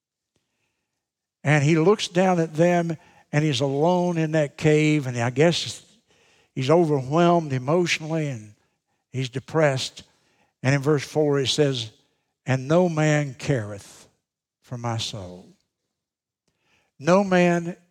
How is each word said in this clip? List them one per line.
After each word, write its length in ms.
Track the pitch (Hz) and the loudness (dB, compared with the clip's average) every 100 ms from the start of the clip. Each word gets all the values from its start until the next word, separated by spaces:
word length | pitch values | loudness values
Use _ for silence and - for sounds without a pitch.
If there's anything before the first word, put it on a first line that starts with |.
| _ _ _ _ _ _ _ _ _ _ _ _ _ _ | _ _ _ _ _ _ _ _ _ _ _ _ _ _
And 220 | 139 151 | 0 2
he 140 | 143 165 | 2 4
looks 300 | 165 214 - | 4 2 0
down 300 | 175 190 180 | 0 2 2
at 160 | 160 | -2
them, 440 | 156 170 175 170 160 _ _ _ | 2 2 2 0 -6 _ _ _
and 120 | 147 | -2
he's 160 | 156 123 | 0 0
alone 580 | 143 139 160 180 175 165 | -2 0 2 2 0 -2
in 140 | 160 | 0
that 260 | 156 143 - | 0 -2 0
cave, 480 | 156 151 151 151 131 | 2 4 4 0 -2
and 100 | 120 | -4
I 140 | 117 | -2
guess 540 | 127 165 160 120 - - _ _ _ _ _ _ - | 2 2 2 -4 -12 -20 _ _ _ _ _ _ -6
he's 140 | 131 | 0
overwhelmed 840 | 165 165 147 127 156 175 170 156 | 2 2 0 -2 2 2 2 0
emotionally, 760 | 131 127 170 175 - 156 160 151 | -4 -2 0 0 -4 -4 -6 -6
and 280 | 127 107 107 _ _ _ _ _ | -8 -14 -20 _ _ _ _ _
he's 160 | 127 131 | -8 -6
depressed. 760 | 127 - 160 151 131 - - - _ _ _ _ _ | -8 -6 0 0 0 -6 -12 -20 _ _ _ _ _
And 140 | 127 | -2
in 60 | 139 | 0
verse 240 | 135 151 | 0 0
four 340 | - 156 147 139 | -2 -2 0 0
it 80 | 127 | 0
says, 460 | - 147 127 113 - _ _ _ _ | 0 0 0 -8 -14 _ _ _ _
"And 220 | - 131 131 | -4 -2 2
no 220 | 165 180 | 2 2
man 460 | 156 151 151 143 | 2 2 2 -2
careth 720 | 117 - 135 107 101 - - - _ _ _ _ _ | -6 -4 -4 -4 -12 -18 -20 -20 _ _ _ _ _
for 160 | _ 123 | _ -10
my 220 | 120 113 | -6 -6
soul." 560 | - 113 90 90 - _ _ _ _ _ _ _ _ _ _ _ _ _ _ _ | -6 -10 -14 -16 -20 _ _ _ _ _ _ _ _ _ _ _ _ _ _ _
No 240 | 143 185 | 2 2
man 540 | 202 180 175 170 170 - _ | 4 4 4 2 -4 -10 _